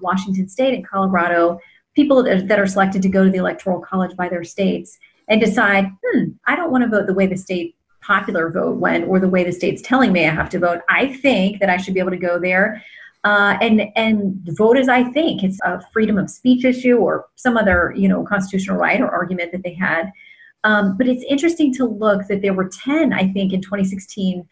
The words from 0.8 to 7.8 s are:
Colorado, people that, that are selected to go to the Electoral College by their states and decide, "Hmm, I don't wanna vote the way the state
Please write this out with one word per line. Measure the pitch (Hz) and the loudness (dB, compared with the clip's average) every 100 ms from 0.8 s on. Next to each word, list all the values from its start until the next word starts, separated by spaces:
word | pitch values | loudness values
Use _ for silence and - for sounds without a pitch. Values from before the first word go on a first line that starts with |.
| - | -4
Colorado, | 196 190 180 170 170 170 175 - _ _ - | -2 0 0 2 2 2 0 -10 _ _ 0
people | 285 262 | 4 4
that, | - 190 190 | 4 0 2
that | 202 | 2
are | 196 | 2
selected | 196 190 190 | 2 0 2
to | 190 | 2
go | 190 | 4
to | 190 | 4
the | 185 | 4
Electoral | 180 175 190 175 | -2 -4 -4 -4
College | - 190 180 180 | -4 -4 -4 -4
by | 180 | -6
their | 175 | -6
states | 170 - 190 180 - - _ _ - | -8 -4 -2 -2 -8 -20 _ _ -2
and | 220 | 2
decide, | 214 233 208 196 196 - 494 | 2 2 2 2 0 -4 -2
"Hmm, | 330 160 - - | -2 -2 -4 -4
I | |
don't | 294 330 | -2 0
wanna | 254 233 | 0 2
vote | 214 190 | 0 0
the | |
way | 185 190 | 0 0
the | 190 | -2
state | - 180 170 - | -6 -6 -6 -12